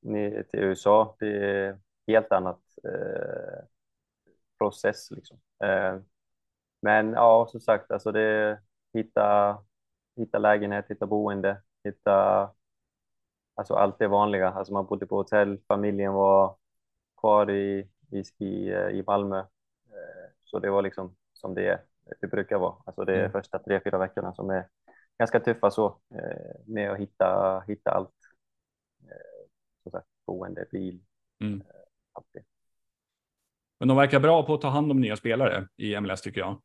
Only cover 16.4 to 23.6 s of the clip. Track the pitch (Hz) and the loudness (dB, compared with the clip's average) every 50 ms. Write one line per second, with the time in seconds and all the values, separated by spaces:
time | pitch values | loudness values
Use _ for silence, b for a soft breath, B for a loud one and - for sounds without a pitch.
16.4 | 98 95 95 _ _ _ _ _ _ _ _ _ _ _ _ _ - 110 107 104 | 4 2 0 _ _ _ _ _ _ _ _ _ _ _ _ _ 2 4 4 4
17.4 | 104 101 101 101 98 98 98 98 101 101 _ _ _ _ - 104 92 - _ _ | 4 2 0 -2 -2 -2 -4 -4 -6 -10 _ _ _ _ -10 -10 -10 -10 _ _
18.4 | 104 98 98 95 95 95 95 95 95 98 101 98 95 98 101 101 101 98 98 95 | -8 -6 -6 -6 -6 -4 -4 -2 -2 -2 -4 -6 -2 -2 0 0 0 -2 -4 -6
19.4 | 95 - _ _ _ _ _ _ _ _ 107 101 85 80 87 92 92 95 _ _ | -8 -10 _ _ _ _ _ _ _ _ -20 -20 -18 -18 -18 -20 -20 -20 _ _
20.4 | _ _ - 104 92 101 98 98 98 98 - - 95 90 92 _ _ _ _ _ | _ _ -8 -4 -2 0 0 0 0 0 -4 -8 -12 -12 -12 _ _ _ _ _
21.4 | - 98 92 92 95 95 90 90 - _ _ _ _ _ - _ - 98 - 104 | -12 -10 -6 -4 -2 -2 -2 -2 -4 _ _ _ _ _ -14 _ -10 -6 -6 -6
22.4 | 95 - 107 101 90 87 87 _ _ - 92 - 95 90 95 92 95 98 104 98 | -4 -2 -2 -2 -2 -2 -4 _ _ -18 -10 -8 -4 -2 0 0 0 -2 -4 -6
23.4 | 98 - - 95 | -8 -6 -10 -10